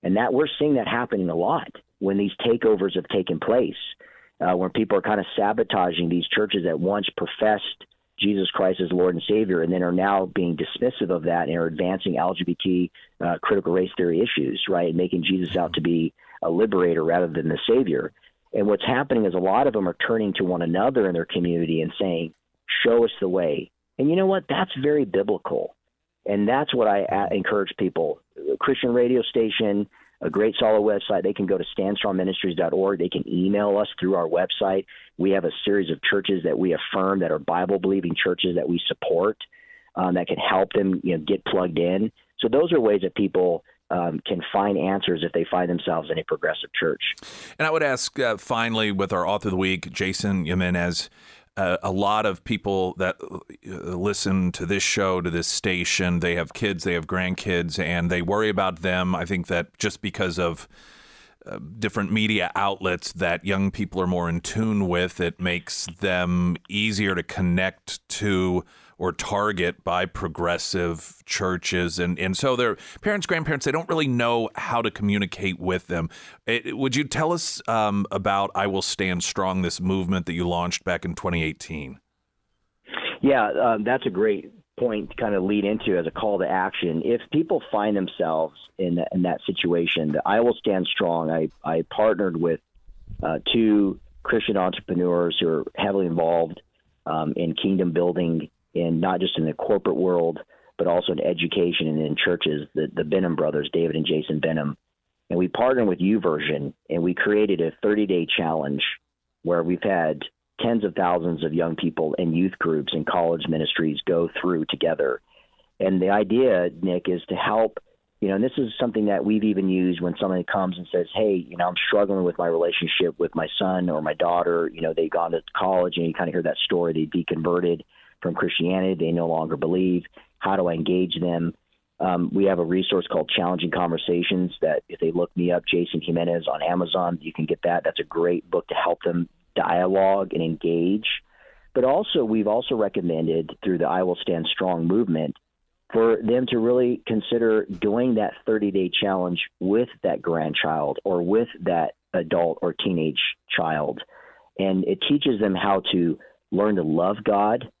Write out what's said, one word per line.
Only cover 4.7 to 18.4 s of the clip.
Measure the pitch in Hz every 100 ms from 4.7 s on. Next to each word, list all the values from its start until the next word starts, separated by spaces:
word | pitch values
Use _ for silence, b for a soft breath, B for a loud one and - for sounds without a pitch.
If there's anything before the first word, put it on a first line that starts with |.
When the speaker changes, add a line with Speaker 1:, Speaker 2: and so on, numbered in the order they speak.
Speaker 1:
people | - 110 101
are |
kinda | 92 104 92
sabotaging | - 101 107 113 104 90 85 85
these | 87 78
churches | - 107 101
that | 87 78
once | 90 101 98 -
professed | 87 - 107 104 - - - _ _ -
Jesus | 98 101 90
Christ | - 92 92
as | 90
Lord | 90 90
and | 85 -
Savior | 107 107 90
and | 82
then | 92
are | 90
now | 90 98 101 92
being | 98 87 78
dismissive | 78 - 123 - 98
of | 87
that | 80 85 78
and | 85
are | 82
advancing | 78 90 92 98 87
L | 87
G | 95
B | 90 87
T, | 92 90 90 B B _
uh, | 85 87
critical | - 101 92
race | 90 92 -
theory | 87 82
issues, | 120 - 67 - -
right, | 90 85
and | 82
making | 90 92
Jesus | 80 95 87 92
out | 82
to | 85
be | 82 85 80 _ B B
a | 85
liberator | 85 110 98 87 82
rather | 80 85 87
than | 80 78
the | 78 -
Savior. | 117 120 71 - _ b b